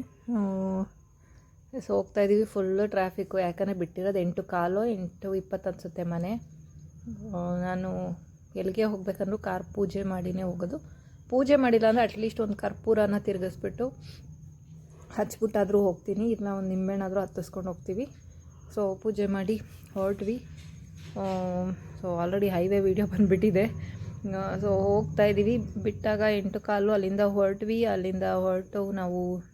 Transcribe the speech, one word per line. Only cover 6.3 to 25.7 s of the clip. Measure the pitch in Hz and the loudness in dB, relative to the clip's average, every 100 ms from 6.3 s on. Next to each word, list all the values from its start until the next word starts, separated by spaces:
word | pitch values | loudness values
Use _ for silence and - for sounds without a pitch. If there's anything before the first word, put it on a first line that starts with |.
| 233 - - - - - - 240 202 214 180 | -4 -8 -18 -20 -20 -20 -16 -14 -12 -8 -4
ಆ, | 175 180 | -2 -2
ನಾನು | 180 180 185 185 180 175 - - - 190 | -2 -2 -2 -4 -4 -6 -12 -20 -12 -8
ಎಲ್ಲಿಗೆ | 185 190 | -4 0
ಹೋಗ್ಬೇಕಂದ್ರೂ | 220 202 190 190 196 214 | 0 0 -6 -4 -4 -2
ಕಾರ್ | 202 185 175 | -4 -4 -4
ಪೂಜೆ | 202 190 196 | -2 -2 0
ಮಾಡಿನೇ | 196 185 180 185 | -2 -2 -2 -2
ಹೋಗೋದು. | 185 175 175 302 - - - - - | -4 -4 -4 -6 -10 -20 -20 -20 0
ಪೂಜೆ | 254 277 285 | 2 6 6
ಮಾಡಿಲ್ಲ | 254 226 220 | 6 6 6
ಅಂದ್ರೆ | 233 220 | 6 2
at | 214 | 0
least | 220 - | -4 -2
ಒಂದ್ | 214 202 | -4 -2
ಕರ್ಪೂರನ | 202 - 220 214 208 202 | -4 -4 2 4 4 2
ತಿರ್ಗಿಸ್ಬಿಟ್ಟು | 208 190 180 - 202 - 254 - - - - - - - - - - - - | 0 -2 -4 -4 -8 -4 -6 -6 -16 -16 -18 -18 -20 -20 -20 -20 -20 -20 -8
ಹಚ್ಬಿಟ್ಟಾದ್ರೂ | - 214 - 220 208 196 208 | -4 -4 0 0 2 4 4
ಹೋಗ್ತೀನಿ, | 202 190 - 202 233 | 4 2 -4 0 0
ಇಲ್ಲ | 214 202 | 0 -2
ಒಂದ್ | 196 190 | -2 -2
ನಿಂಬೆಹಣ್ಣಾದ್ರೂ | 185 190 196 190 196 | 0 0 0 0 -2
ಹತ್ತಿಸ್ಕೊಂಡು | 185 - 180 190 185 | -2 -6 -8 -6 -6
ಹೋಗ್ತೀವಿ. | 170 - 190 285 - - - - - - 214 | -6 -6 -6 -6 -10 -20 -20 -20 -20 -8 -2
So | 196 190 | -2 -2
ಪೂಜೆ | 220 208 202 | -4 -2 0
ಮಾಡಿ | 196 190 220 - - - | 0 0 -2 -6 -16 -10
ಹೊರಟ್ವಿ. | 196 190 202 202 247 - - - - - - - 202 | -2 -2 0 -2 -4 -8 -16 -16 -18 -18 -16 -12 -6
ಆ, | 196 185 185 180 185 180 - - | -4 -2 -2 -2 -2 -6 -10 -8
so | 185 | -4
already | 170 175 196 196 | -2 0 2 2
ಹೈವೇ | 180 185 202 | 2 2 4
ವಿಡಿಯೋ | 190 185 208 | 4 4 2
ಬಂದ್ಬಿಟ್ಟಿದೆ. | 190 196 185 214 170 226 - - - - - 202 190 | 4 6 6 6 4 2 -2 -8 -10 -10 -8 -6 -4
ಆ, | 190 185 | -2 0
so | 202 | 2
ಹೋಗ್ತಾ | 196 196 208 208 156 208 | 4 4 4 2 4 4
ಇದ್ದೀವಿ. | 202 208 240 208 | 6 4 2 -2